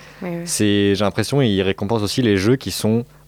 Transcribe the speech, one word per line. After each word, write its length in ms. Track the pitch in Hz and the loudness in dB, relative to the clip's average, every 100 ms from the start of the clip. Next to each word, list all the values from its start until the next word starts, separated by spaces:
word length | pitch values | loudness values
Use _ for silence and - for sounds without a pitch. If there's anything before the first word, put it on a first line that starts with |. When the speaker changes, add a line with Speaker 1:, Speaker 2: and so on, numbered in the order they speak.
| - - | -10 -14
Speaker 1:
Oui, 60 | 185 | -10
oui. 60 | 170 | -10
Speaker 2:
C'est, 500 | 170 - 104 - 101 | -6 -2 0 2 2
j'ai 100 | 98 | 2
l'impression, 360 | 202 - 107 139 | 0 -2 -2 0
ils 220 | 123 95 | 2 2
récompensent 400 | 95 95 101 117 | 0 -2 -2 -2
aussi 180 | 104 - | -2 0
les 160 | 120 98 | 2 4
jeux 200 | 101 131 | 4 0
qui 140 | 98 | -2
sont 340 | - 110 113 120 - | -4 0 0 -2 -12